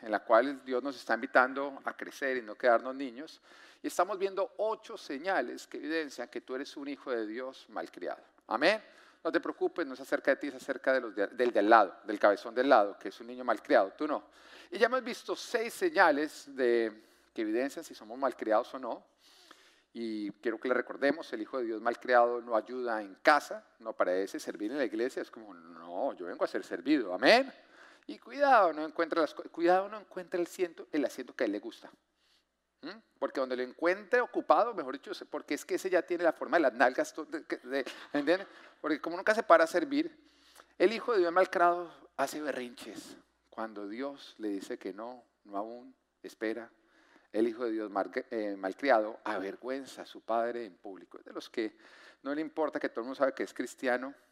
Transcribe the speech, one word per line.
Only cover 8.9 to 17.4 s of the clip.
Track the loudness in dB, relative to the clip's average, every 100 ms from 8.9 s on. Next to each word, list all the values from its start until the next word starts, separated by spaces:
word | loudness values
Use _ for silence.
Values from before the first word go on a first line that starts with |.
| -20 -20 _
No | -2
te | -2
preocupes, | -2 -2 -4 -2 -6
no |
es | -8
acerca | -6 -2 0
de | 0
ti, | -2
es |
acerca | -8 -6 -4 2
de | 0
los | 0 -2
de, | -4
del | 2 2
de | 4
al | 8
lado, | 8 8 0
del | -8 4
cabezón | 4 4 0
del | 0 6
lado, | 6 6 -2
que | -12
es | -12
un | -16
niño | -10
malcriado, | -2 -2 4 4 4 -2
tú | -4
no. | -4 -6 -20 -20 -20 -12
Y | 0
ya | 2
hemos | 2
visto | -4 -10 -8
seis | -8 -4 -4 -4
señales | -2 0 6 6 6 0 -6 -16
de, | 0 2 4 2 -4 _ _ _
que | -6